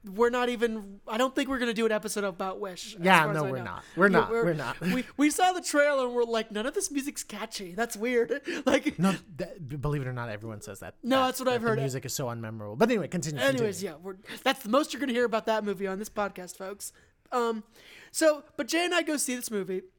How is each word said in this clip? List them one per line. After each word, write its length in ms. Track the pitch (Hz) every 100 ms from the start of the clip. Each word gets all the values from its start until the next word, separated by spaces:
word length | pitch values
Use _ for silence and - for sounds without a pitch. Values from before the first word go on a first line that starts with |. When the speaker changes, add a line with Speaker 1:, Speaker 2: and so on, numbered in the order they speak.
Speaker 1:
we're 260 | 208 190 240
not 200 | 247 247
even, 500 | 240 233 220 196 196 -
I 100 | 220
don't 160 | 262
think 140 | 262 269
we're 120 | 262
gonna 140 | 240
do 120 | 220 226
an 60 |
episode 320 | 214 214 214
about 360 | 202 185 190 190
Wish, 360 | 202 180 214 208
as 60 |
Speaker 2:
Yeah, 200 | 175 180
Speaker 1:
far 80 | 156
as 40 | 156
Speaker 2:
no, 100 | 151
Speaker 1:
I 60 |
Speaker 2:
we're 60 | 131
Speaker 1:
know. 40 |
Speaker 2:
not. 200 | 120 87 - -
We're 120 | 196
Speaker 1:
Yeah, 120 | 175
Speaker 2:
not. 100 | 110
Speaker 1:
we're, 120 | 233 233
Speaker 2:
We're 80 |
not. 280 | 156 123 -
Speaker 1:
we, 220 | 165 254 - -
we 140 | 294
saw 220 | 302 370
the 80 | 359
trailer 440 | - 294 285 277 247
and 80 | 240
we're 80 | 233
like, 260 | 226 220
"None 140 | 208 240
of 80 |
this 180 | 392 392
music's 320 | 285 277 -
catchy. 500 | - 208 220 - 185
That's 220 | 180 226 202
weird." 460 | 233 240 233 277 -
<laughs> 200 | 254 262
Like, 340 | 262 - -
Speaker 2:
No, 160 | 190 180 - 151
th-, 120 | 180 - 139
b-, 100 | 147
believe 240 | 147 147
it 60 | 127
or 60 |
not, 160 | 123 120
everyone 320 | 107 113 104
says 180 | 107 98
that, 160 | 92 -
Speaker 1:
No, 160 | 240 262
Speaker 2:
that, 60 | 262
Speaker 1:
that's 120 | 254
what 80 | 254
I've 140 | 240
Speaker 2:
that 40 | 233
the 40 |
Speaker 1:
heard. 100 | 220
Speaker 2:
music 260 | 139 131 127
is 80 |
so 120 | - 123
unmemorable. 520 | 117 113 110 104 110
But 120 | 226
anyway, 180 | 233 135
continue, 340 | 180 151 156
Speaker 1:
Anyways, 360 | 269 269 220 175
Speaker 2:
continue. 180 | 190 147
Speaker 1:
yeah, 60 |
we're, 120 | 185 190 - -
that's 200 | 262 269
the 60 | 208
most 220 | 254 302
you're 80 | 254
gonna 140 | 269
hear 120 | 240 240
about 200 | 214 214
that 180 | 220
movie 240 | 208 190 196
on 120 | 190
this 100 | 214
podcast, 480 | - 202 185 180 -
folks. 340 | 190 202 - - _ _ _
Um, 320 | 247 233 226 - - - - -
so, 320 | - 320 294 - -
but 100 | 233
Jay 160 | 330
and 100 | 349
I 80 | 349
go 140 | 330 294
see 200 | - 247
this 140 | -
movie 340 | 214 185 190 190